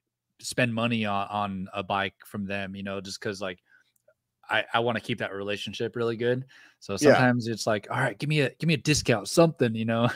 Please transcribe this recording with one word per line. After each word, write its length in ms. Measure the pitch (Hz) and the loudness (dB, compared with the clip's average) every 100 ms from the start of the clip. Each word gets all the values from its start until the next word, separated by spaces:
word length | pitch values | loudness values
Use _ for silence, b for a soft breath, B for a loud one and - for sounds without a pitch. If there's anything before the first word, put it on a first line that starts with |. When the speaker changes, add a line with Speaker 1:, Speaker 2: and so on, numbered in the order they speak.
| _ _ _ _ | _ _ _ _
Speaker 1:
spend 340 | - - 123 | -8 -2 -2
money 300 | 113 117 117 104 | 0 0 0 0
on, 220 | 98 101 | -2 -2
on 400 | 104 101 95 95 | -2 -4 -6 -8
a 80 | 101 | -8
bike 320 | 95 101 98 - - | -2 -2 -2 -6 -12
from 200 | 104 95 | -8 -6
them, 300 | 101 98 98 | -4 -6 -8
you 60 | |
know, 160 | 98 98 | -6 -8
just 180 | 95 - | -8 -8
'cause, 200 | 110 95 | -8 -6
like, 180 | 95 90 _ _ _ _ _ _ _ _ - | -8 -8 _ _ _ _ _ _ _ _ -2
I, 140 | 107 - | -2 0
I 60 | 117 | 0
wanna 200 | 120 110 | 2 -2
keep 180 | - 110 | -2 -4
that 120 | 101 | -4
relationship 640 | 98 101 101 107 101 117 120 | -6 -6 -6 -6 -6 -6 -2
really 200 | 117 113 | -2 0
good. 300 | 120 127 135 b b b | 0 0 -4 b b b
So 160 | - 98 | -8 4
Speaker 2:
Yeah. 260 | 147 110 127 | 6 8 6
Speaker 1:
sometimes 220 | 123 113 | 2 -2
it's 180 | 110 120 | -4 -2
like, 220 | 107 - | -2 -2
"All 80 | 117 | -2
right, 180 | 131 - | -2 -4
give 100 | 151 | -2
me 100 | 151 | 0
a, 80 | 131 | 0
give 180 | - 160 | 0 0
me 60 | |
a 40 | 147 | 0
discount, 500 | 151 147 - 110 - | 2 2 2 2 2
something," 460 | - 165 - 120 113 | 6 6 6 0 2
you 100 | 113 | 0
know? 220 | 113 117 | 2 2